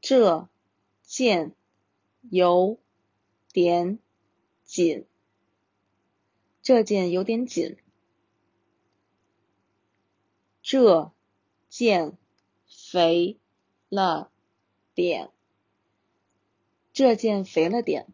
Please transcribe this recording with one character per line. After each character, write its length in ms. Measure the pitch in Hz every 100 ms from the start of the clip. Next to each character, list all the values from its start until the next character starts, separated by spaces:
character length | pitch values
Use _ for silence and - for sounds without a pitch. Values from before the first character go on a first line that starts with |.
这 460 | - 269 208 160 - _ _ _ _ _
件 520 | _ - 247 185 156 - _ _ _ _ _ _ 240
有 480 | 185 180 180 185 226 _ _ _ _ _ _ _
点 460 | - 175 175 175 220 _ _ _ _ _ _
紧。 420 | _ - 170 135 - _ _ _ _ _ _ _ _ _ _ _ _ _ _ _
这 200 | - 247
件 280 | 214 202 180
有 140 | 180
点 220 | 190 226 247
紧。 320 | - - - _ _ _ _ _ _ _ _ _ _ _ _ _ _ _ _ _ _ _ _ _ _ _ _ _ _ _ _
这 500 | - 269 233 165 160 _ _ _ _ _ _
件 480 | - 240 190 156 - _ _ _ _ _
肥 720 | - - 180 170 170 175 214 _ _ _ _ _
了 420 | 196 190 156 - _ _ _ _ _ _
点。 360 | - 175 139 80 _ _ _ _ _ _ _ _ _ _ _ _ _ _ _ _
这 240 | - 269 220
件 300 | 220 202 190
肥 240 | - 170
了 100 | 233
点。 260 | 233 151 -